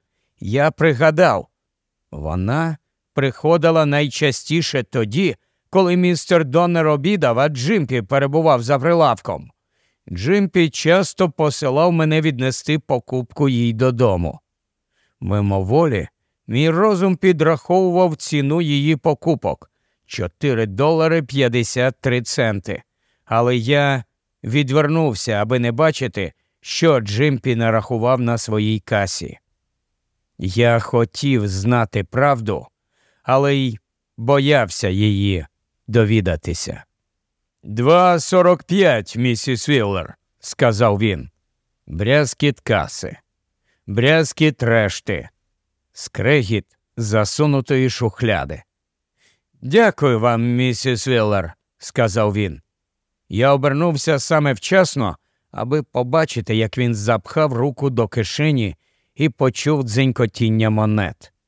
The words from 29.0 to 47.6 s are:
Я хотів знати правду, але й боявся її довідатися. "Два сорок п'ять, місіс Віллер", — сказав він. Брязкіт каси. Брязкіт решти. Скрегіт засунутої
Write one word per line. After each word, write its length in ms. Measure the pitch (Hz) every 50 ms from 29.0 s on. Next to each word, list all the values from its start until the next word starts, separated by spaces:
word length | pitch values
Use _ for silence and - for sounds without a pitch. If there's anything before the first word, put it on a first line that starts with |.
| 98 95 - - - - - - _ _ _ _ _ _ _ _ _ _ _ _ _ _ _ _ _ _ _
Я 420 | - - 95 90 117 120 120 117 117
хотів 680 | - - - 117 117 - - - 143 139 131 117 104
знати 560 | 101 95 95 95 117 123 120 113 - - 107 92
правду, 640 | - - 123 139 143 139 117 110 104 95 71 62 - _ _ _ _ _ _ _ _ _ _ -
але 320 | - 131 135 143 139 139
й 240 | 139 131 123 107 - _ _ _ _ _ _ _
боявся 720 | - 113 123 143 139 135 143 147 135 113 92 - - - 95
її 560 | 92 101 104 107 101 98 101 101 95 85 76 - _ _ _ _ _ _ _
довідатися. 960 | - 107 117 110 104 113 110 92 92 82 76 - 90 82 - - - - - - _ _ _ _ _ _ _ _ _ _ _ _ _ _ _ -
"Два 560 | - 107 113 120 143 165 175 180 180 175 160
сорок 440 | - - 185 180 175 180 180 - -
п'ять, 520 | - 170 202 190 165 127 110 95 - -
місіс 540 | 113 123 127 117 107 - 135 127 110 - 147
Віллер", — 460 | 147 127 107 101 98 90 78 - - _ _ _ _ _
сказав 600 | - - - - 139 120 110 101 123 110 101 98
він. 300 | 113 107 92 73 62 - _ _ _ _ _ _ _ _ _ _ _
Брязкіт 720 | - 73 82 104 117 139 151 147 120 - - 147 147 - -
каси. 580 | - - 113 95 69 - - - - - - - _ _ _ _ _ _ _ _ _ _ _ _ _
Брязкіт 760 | - 101 113 120 139 160 160 156 - - - 160 156 127 - 123
решти. 640 | 117 117 113 107 95 - - - - 98 71 - - _ _ _ _ _ _ _ _ _ _ _ _ -
Скрегіт 720 | - - - - - - 123 151 147 117 92 113 101 - _ _ _ _ _ -
засунутої 920 | - 117 104 107 107 104 - - - 151 151 143 135